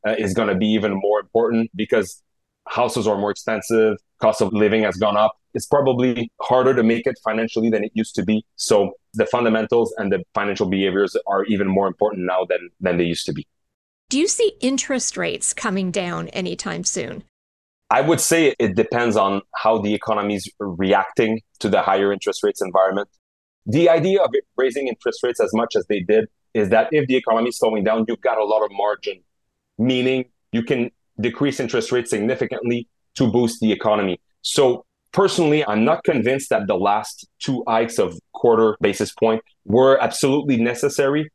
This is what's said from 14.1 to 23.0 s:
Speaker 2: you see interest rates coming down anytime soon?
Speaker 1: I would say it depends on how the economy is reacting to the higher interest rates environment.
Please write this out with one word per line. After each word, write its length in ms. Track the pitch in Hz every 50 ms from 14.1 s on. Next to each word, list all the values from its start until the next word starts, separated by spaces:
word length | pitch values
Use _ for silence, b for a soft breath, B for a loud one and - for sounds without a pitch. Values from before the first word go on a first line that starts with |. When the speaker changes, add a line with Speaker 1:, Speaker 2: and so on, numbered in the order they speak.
| - 269
Speaker 2:
you 100 | 320 415
see 240 | - - 480 415 - _
interest 560 | - 254 269 269 - - 277 254 247 - -
rates 360 | - 175 165 - - - - -
coming 380 | - - 185 180 196 190 180
down 380 | 175 202 185 175 170 165 165 -
anytime 560 | - - 185 180 170 - - 190 170 165 180
soon? 400 | - - 190 - - - 214 - _ _ _ _ _ _ _ _ _ _ _ _ _
Speaker 1:
I 120 | - 123 143
would 180 | 156 165 143
say 340 | - - 175 165 165 139 120 _
it 160 | 120 104 92
depends 400 | 101 107 - - 120 120 120 107
on 260 | 107 98 98 98 98 - _ -
how 220 | - - 110 113 110
the 160 | 101 104 104
economy 420 | 104 - - 110 104 101 101 104
is 120 | 98 - 101 _ _
reacting 800 | 104 101 87 82 98 95 98 98 95 - - - 120 110 110 113 _ _ _ _
to 100 | - -
the 140 | 196 139 82
higher 300 | - - 98 98 98 -
interest 320 | 98 - - 95 - -
rates 180 | - - - 104
environment. 460 | 92 87 95 95 95 95 98